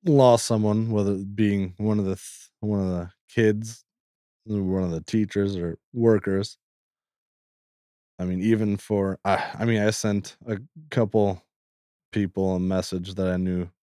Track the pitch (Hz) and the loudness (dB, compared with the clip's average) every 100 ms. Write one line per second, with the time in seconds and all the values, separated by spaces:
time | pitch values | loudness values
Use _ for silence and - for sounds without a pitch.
0 | - 143 127 117 - 110 107 107 113 107 | 4 6 8 6 4 0 2 2 0 0
1 | 101 98 98 101 107 101 95 90 107 107 | 0 -2 -6 0 0 2 -2 -4 -2 0
2 | 95 95 - - - _ 107 101 95 90 | -2 -4 -10 -20 -20 _ -4 -2 -2 -4
3 | 87 _ _ - 110 104 110 117 _ _ | -8 _ _ 2 2 2 -4 -14 _ _
4 | _ _ _ _ - 104 95 95 90 82 | _ _ _ _ -6 -2 0 0 -2 -4
5 | 76 110 104 101 98 98 85 82 _ 120 | -2 -2 0 0 -2 -2 -6 -8 _ 0
6 | 117 107 98 98 101 - _ _ _ _ | 4 4 2 -2 -4 -10 _ _ _ _
7 | _ _ _ _ _ _ _ _ _ _ | _ _ _ _ _ _ _ _ _ _
8 | _ _ 90 92 104 110 107 101 - 104 | _ _ -6 -2 0 2 2 -2 -2 -2
9 | 98 95 98 95 - - 117 110 104 110 | 0 -2 0 0 -2 -4 0 2 0 0
10 | 110 101 - - - 104 131 - 156 - | -2 -2 -4 -16 -10 -10 -10 -20 -6 -2
11 | 107 110 101 92 _ _ _ _ _ _ | 0 2 2 -2 _ _ _ _ _ _
12 | _ 110 98 95 95 92 92 92 90 92 | _ -2 -2 -2 -2 0 0 -2 -2 -6
13 | 90 95 92 90 92 90 90 _ | -8 -4 -2 -2 -2 -2 -4 _